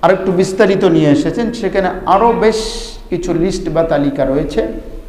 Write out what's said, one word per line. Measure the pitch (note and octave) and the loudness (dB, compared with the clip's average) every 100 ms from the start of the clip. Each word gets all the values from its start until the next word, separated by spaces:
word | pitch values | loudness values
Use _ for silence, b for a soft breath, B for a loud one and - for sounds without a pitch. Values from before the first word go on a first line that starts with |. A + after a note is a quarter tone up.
আরেকটু | E3+ F#3 G3 | 2 2 0
বিস্তারিত | F3+ F#3 - G#3 F#3+ F#3+ | 0 0 2 2 4 2
নিয়ে | D#3+ D3+ | 4 4
এসেছেন, | C#3+ E3 D#3+ A3+ | 4 2 -2 -4
সেখানে | - F#3+ G3 F#3 - - | -2 -2 0 -2 -4 0
আরও | F#3+ A#3 | 4 4
বেশ | A#3 G#3+ G#3+ - - - - - | 4 2 2 -4 -8 -12 -16 -6
কিছু | F3 F3 | -6 -2
লিস্ট | E3 F3 F3+ E3 | 0 0 -2 -4
বা | D#3 | -2
তালিকা | E3 D3+ C#3+ C#3 C3+ | 0 2 0 0 0
রয়েছে। | C#3 D#3 - F3 - - - | 0 -2 -4 -4 -6 -12 -16